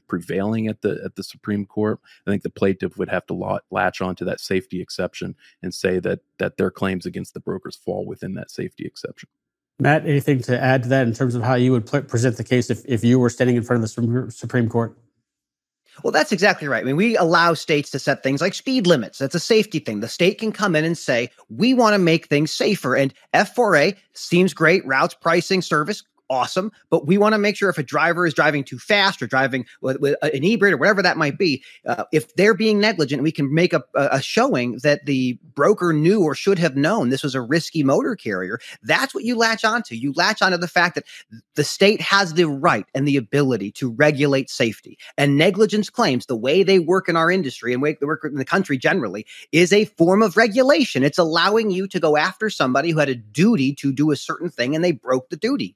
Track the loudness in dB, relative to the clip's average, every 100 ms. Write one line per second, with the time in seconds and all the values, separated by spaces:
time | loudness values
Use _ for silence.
0 | -8 -8 -4 -4 -2 -2 -4 -4 -4 -4
1 | -8 -12 -14 -12 -6 -6 -4 -4 -4 -4
2 | _ _ -4 -4 -4 -2 -2 -2 -6 -6
3 | -6 -6 -6 -8 -6 -6 -6 -2 -2 -2
4 | -8 -6 -6 -8 -4 -4 -4 -10 -10 -6
5 | -8 -6 -12 -12 _ _ -12 -4 -2 -2
6 | -2 -6 _ -6 -6 -2 -4 -2 -4 -4
7 | -8 -12 -14 -14 -10 -10 -10 -14 -8 -8
8 | -8 -10 -10 -12 -12 -12 -12 -10 -14 -12
9 | -14 -14 -20 _ _ _ _ -4 0 0
10 | 2 0 2 0 0 0 2 2 2 2
11 | 2 0 -2 0 0 2 4 2 0 -4
12 | -2 0 0 -2 0 0 0 -4 -2 0
13 | 4 4 4 2 2 2 0 -2 -2 -2
14 | -2 -2 -4 -10 -4 -2 0 0 -4 -8
15 | _ _ _ _ _ _ _ _ _ -8
16 | -2 0 0 2 2 0 -2 -2 0 0
17 | 2 2 2 4 4 0 0 -2 -2 -6
18 | -4 -2 -2 -2 -2 -4 -4 0 4 2
19 | 2 -8 -6 -6 0 0 0 -6 -6 -8
20 | -8 -2 -2 0 -8 -4 0 0 0 -4
21 | -2 -2 -4 _ -16 -2 0 4 4 4
22 | 4 2 0 0 0 -2 -2 0 0 0
23 | -2 _ -2 0 0 0 2 4 2 -2
24 | _ -16 -2 0 0 2 2 2 0 0
25 | -2 -2 0 0 0 -2 0 -2 -2 -8
26 | _ _ -6 -4 -2 -4 -6 _ -4 -2
27 | 2 2 4 2 0 0 -2 -2 -4 -2
28 | 0 0 -2 2 2 0 -6 -12 -2 2
29 | 2 -2 -2 0 0 -2 -8 -8 -6 -2
30 | -2 0 -2 0 0 2 2 2 2 2
31 | 2 0 -2 0 -2 -2 -8 -14 -8 -6
32 | -2 -2 -2 2 4 4 2 2 2 0
33 | -2 0 -2 -2 0 2 2 0 -2 -2
34 | 0 0 0 0 0 0 -2 -2 0 0
35 | 0 -2 -2 -4 -10 0 2 4 2 2
36 | 4 4 2 0 0 2 2 2 0 2
37 | 0 0 -2 -4 -2 -2 -2 0 2 2
38 | 0 -6 -6 -6 -6 -8 -12 -16 -2 0
39 | 0 -4 -4 0 0 0 -2 -2 -6 -8
40 | -6 -2 -2 2 0 0 -2 0 0 -2
41 | -12 -20 -20 -20 _ -4 -4 0 0 0
42 | 0 0 0 0 0 2 0 0 -2 -2
43 | 0 0 0 0 0 0 -4 -6 -6 2
44 | 2 2 0 0 -2 -2 -2 -2 -16 -20
45 | -12 -2 2 4 4 4 0 0 -4 -2
46 | 0 0 -4 -4 0 2 4 4 4 0
47 | 2 0 2 2 -2 -6 -4 0 -2 -2
48 | -4 -4 -6 -6 -2 -2 0 -2 0 0
49 | -2 -8 -14 -20 -2 2 4 4 2 2
50 | 4 4 4 4 2 4 4 4 2 2
51 | 0 2 0 2 2 2 0 -2 -4 -2
52 | 2 2 0 -2 -6 -2 0 0 0 0
53 | 0 -2 -6 2 4 4 0 0 -2 0
54 | 0 0 -4 -8 -8 -4 -2 0 0 -2
55 | -2 -2 -2 -6 -4 -4 -6